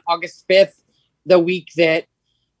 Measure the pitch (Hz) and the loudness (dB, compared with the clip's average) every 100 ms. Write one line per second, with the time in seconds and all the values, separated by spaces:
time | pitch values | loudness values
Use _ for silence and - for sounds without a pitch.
0 | - 170 170 - _ 185 196 _ _ _ | -8 -8 -8 -18 _ 2 2 _ _ _
1 | _ _ 151 180 170 185 - 160 165 160 | _ _ 0 0 0 -6 -8 -2 -2 -2
2 | - _ _ _ _ _ | -8 _ _ _ _ _